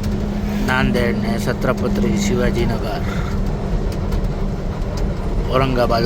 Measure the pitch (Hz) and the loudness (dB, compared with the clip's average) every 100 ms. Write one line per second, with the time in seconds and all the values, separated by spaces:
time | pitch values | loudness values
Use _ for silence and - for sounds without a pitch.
0 | - - - - - - 131 131 135 123 | -2 0 -2 -2 -2 0 2 2 2 2
1 | 117 110 104 113 127 117 127 117 123 - | 2 0 0 0 -2 0 0 0 0 2
2 | - 104 - 123 120 117 117 113 - - | 2 2 2 2 2 2 2 0 -2 -2
3 | 98 98 - - - - - - - - | -2 -2 0 0 0 -2 0 0 0 -2
4 | - - - - - - - - - - | -2 0 -2 -2 -2 -2 -4 -4 -4 -2
5 | - - - - - 131 135 123 117 117 | -2 -2 -2 -2 0 0 2 2 2 2